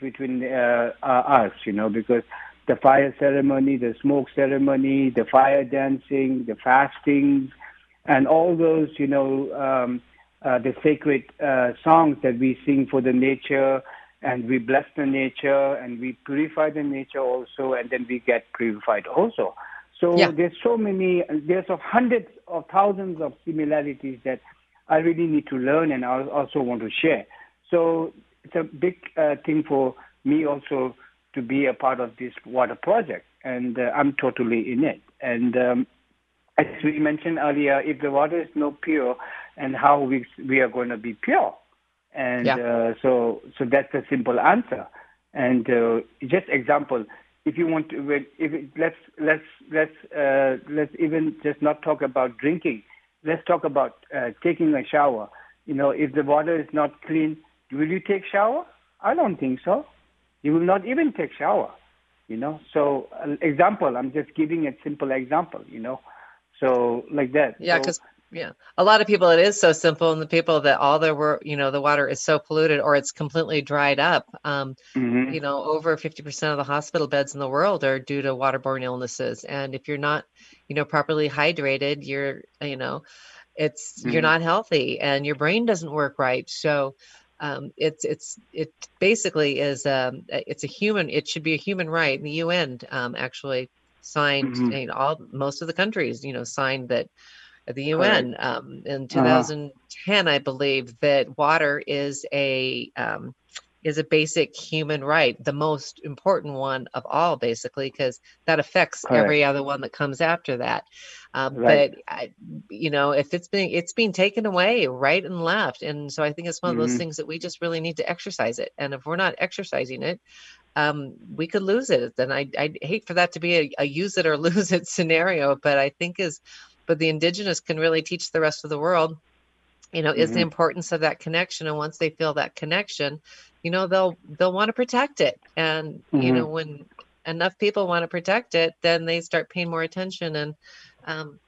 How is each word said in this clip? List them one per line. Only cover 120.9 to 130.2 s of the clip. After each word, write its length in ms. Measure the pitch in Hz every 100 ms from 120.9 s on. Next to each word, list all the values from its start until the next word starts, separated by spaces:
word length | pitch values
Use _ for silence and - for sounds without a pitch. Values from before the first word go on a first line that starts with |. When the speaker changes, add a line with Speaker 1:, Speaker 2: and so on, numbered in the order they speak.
| 147 135 - - 151
Speaker 2:
we 120 | 165
could 160 | 208
lose 260 | 190 226 269
it. 260 | 139 123 -
Then 140 | 131
I, 180 | 135 139 -
I'd 200 | 151 151
hate 260 | 156 208 -
for 80 | 175
that 180 | 175
to 60 | 170
be 160 | 175 170
a, 140 | 147 -
a 60 | 143
use 320 | 143 202 190
it 80 | 160
or 100 | 147
<laughs> 20 |
lose 320 | 165 185 190
it 160 | 180 175
scenario, 680 | - 165 160 180 170 139 139
but 160 | 151 139
I 120 | 139
think 300 | - 175 175
is, 200 | 180 - - - - _ -
but 120 | 156
the 100 | 160
indigenous 500 | 156 170 180 202 160
can 180 | - 156
really 220 | 165 160
teach 300 | 160 175 -
the 100 | 160
rest 220 | 156 151 151
of 40 |
the 100 | 147
world, 360 | 160 175 165 160 _ _ _ _ _ _ _
you 80 | 170
know, 80 | 151
is 200 | 143